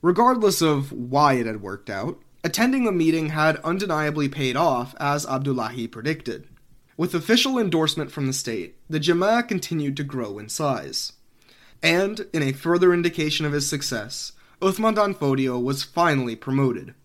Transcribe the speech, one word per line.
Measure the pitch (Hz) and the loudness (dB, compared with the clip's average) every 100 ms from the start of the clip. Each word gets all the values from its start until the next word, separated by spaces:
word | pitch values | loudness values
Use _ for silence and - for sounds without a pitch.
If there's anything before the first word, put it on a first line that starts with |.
Regardless | 165 180 240 247 214 - | 2 4 4 6 2 4
of | 165 147 139 | 2 2 -2
why | - 123 139 147 | -8 -2 2 4
it | 131 113 | 4 0
had | 110 | -4
worked | 98 98 - | -8 -10 -8
out, | 98 113 - - _ | -6 -6 -8 -16 _
attending | 170 - 240 262 240 | -4 0 0 2 0
the | |
meeting | 180 160 160 156 | 2 2 2 0
had | 156 156 160 | 2 2 2
undeniably | 156 185 202 156 151 151 143 | -2 -2 -2 -2 -2 0 -2
paid | 135 131 123 | 0 -2 2
off, | 170 127 127 - | 2 2 -4 -4
as | 143 143 143 | -2 -2 -2
Abdullahi | 135 139 127 110 120 113 | -4 -2 -2 -4 -6 -8
predicted. | 117 127 160 - 104 - - _ - _ - | -6 -6 -4 -6 -10 -12 -20 _ -20 _ -4
With | 170 | -2
official | 175 160 226 262 262 | -2 2 2 4 0
endorsement | 208 160 156 - 139 | 2 2 0 -2 -6
from | - 135 | -4 -4
the | |
state, | 131 - 110 82 - - | -2 -4 -6 -8 -14 -6
the | 156 | -2
Jama'a | 151 170 196 233 240 | 2 2 4 2 0
continued | 190 - 165 143 139 | -4 -4 -4 -4 -4
to | |
grow | 139 135 110 101 | -6 -6 -6 -8
in | 107 | -10
size. | - 151 120 71 - - - _ _ _ _ - - | -4 -2 -2 -4 -8 -8 -12 _ _ _ _ -20 -4
And, | 160 170 196 220 208 | 2 2 2 -4 -6
in | 160 | -2
a | 139 | -2
further | 135 165 175 180 | -2 0 4 6
indication | 175 170 165 151 151 151 | 4 0 -2 -2 -2 -2
of | |
his | 143 143 | -2 -2
success, | 147 - 120 104 - - - _ _ | -4 -4 -6 -8 -12 -12 -16 _ _
Uthman | 190 190 220 214 | 0 2 2 2
Danfodio | 202 196 143 135 131 123 | 2 2 0 2 0 0
was | 123 139 | -2 -4
finally | - - 170 143 123 113 | -4 2 2 2 0 -6
promoted. | - 135 135 110 - - | -2 2 2 0 -8 -20